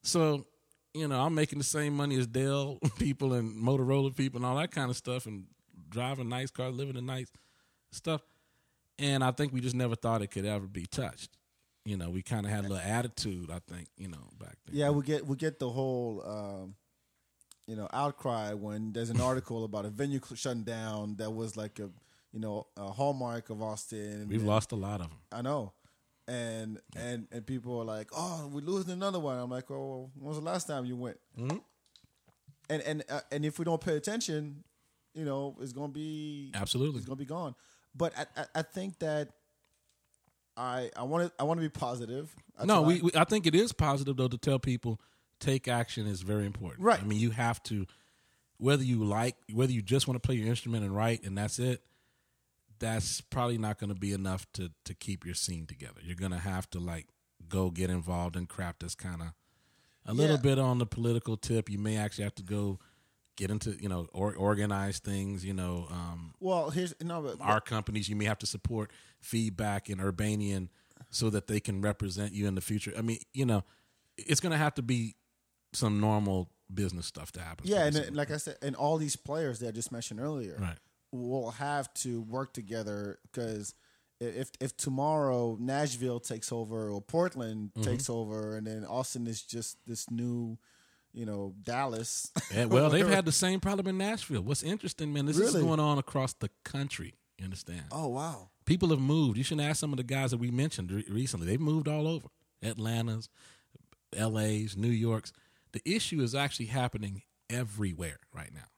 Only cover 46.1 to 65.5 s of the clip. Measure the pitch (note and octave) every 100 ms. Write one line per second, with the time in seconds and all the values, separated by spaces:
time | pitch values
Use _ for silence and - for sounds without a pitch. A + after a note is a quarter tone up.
46.1 | F#2+ F#2 G#2+ G2+ G2+ F#2 B1 G3 A3 G2+
47.1 | G#2+ A#2 A2+ A#2 A#2 - G#2+ F#2+ - _
48.1 | _ _ _ _ _ B2+ C#3+ C3 A#2+ G#2
49.1 | G#2 A#2+ - - G#2+ C3 B2 G2 C3 C#3
50.1 | B2+ - B2+ A2 A#2 A#2+ A#2 G2+ G2 A2+
51.1 | A2+ G2+ G2 G#2 - B2 B2 _ _ _
52.1 | _ _ _ _ _ _ - A2+ A2+ -
53.1 | - - C#3 A#2+ A#2+ G#2+ G#2 G2+ F#2+ G2+
54.1 | G2+ F#2+ F#2 - - F2+ D#2 - F2 -
55.1 | F#2+ E2+ F2 - F2 D#2 D2 C2 - E2
56.1 | F2 F#2+ F2 F#2+ F#2 - F2+ F2 E2 -
57.1 | _ _ _ E2+ F#2 F#2 E2+ F#2 F2+ E2+
58.1 | F2 F2 E2+ F2 - F2+ E2+ F2 - F#2
59.1 | F2 E2 - _ _ _ _ _ _ -
60.1 | A2+ D3+ D3 C3 C3+ C3 B2 A#2 - A#2
61.1 | A#2 - A2 - A2+ G#2+ G2+ G#2+ G#2+ G#2
62.1 | - G2+ - F#2 G#2 G#2 F#2+ - _ _
63.1 | _ _ - F#2+ G#2+ A2+ G2+ G2+ F2+ E2
64.1 | F2+ G2+ G2 G2 G#2 G#2 G2 G2 G2 -
65.1 | G2 G2 G2 F#2